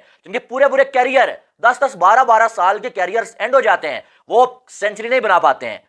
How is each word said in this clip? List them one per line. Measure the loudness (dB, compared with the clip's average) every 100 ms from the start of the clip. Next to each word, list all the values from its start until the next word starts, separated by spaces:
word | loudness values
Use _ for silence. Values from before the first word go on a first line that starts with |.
| -12 _ -12
जिनके | -12
पूरे | -8 0 2
पूरे | 2 0
करियर, | 0 0 2 0 -4 _ _
दस | -2 0
दस, | -4 0
बारह | 2 4
बारह | 4 2 2
साल | 0 -2 -2
के | -6
करियर्स | -6 -4 -4 -6 -8
एंड | -2
हो | 0
जाते | 2 0 -2
हैं, | -10 -12 _ -2
वो | 0 0 -2 _
सेंचुरी | -8 -6 -6 -4
नहीं | -2
बना | 2 2
पाते | 2 0 -6
हैं। | -12